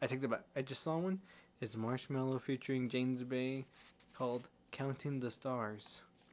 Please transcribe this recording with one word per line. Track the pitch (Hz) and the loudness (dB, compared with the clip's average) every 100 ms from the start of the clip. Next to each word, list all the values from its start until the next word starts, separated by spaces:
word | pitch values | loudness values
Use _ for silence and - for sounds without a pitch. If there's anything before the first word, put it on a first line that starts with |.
I | 127 | 0
take | 131 | 2
that | 131 | 2
back. | 110 - | 0 0
I | 139 | -4
just | 135 131 | -2 0
saw | 160 160 | 0 2
one. | 185 190 - - - - | 2 0 -4 -20 -20 -8
It's | 113 110 | -4 0
Marshmello | 113 127 - 135 131 131 | 0 0 0 0 2 2
featuring | - 131 - 131 123 | 0 0 2 2 2
James | 127 127 127 | 2 2 2
Bay | 123 127 131 135 135 - - - - - | 0 0 0 -2 -6 -12 -20 -20 -14 -4
called | 127 123 117 - - | 0 0 -4 -18 -12
"Counting | - 135 131 147 135 | -4 -2 -2 -2 -2
the | 123 | -2
Stars." | - 135 123 107 107 - - - - - | -2 -2 0 0 -2 -8 -12 -14 -20 -20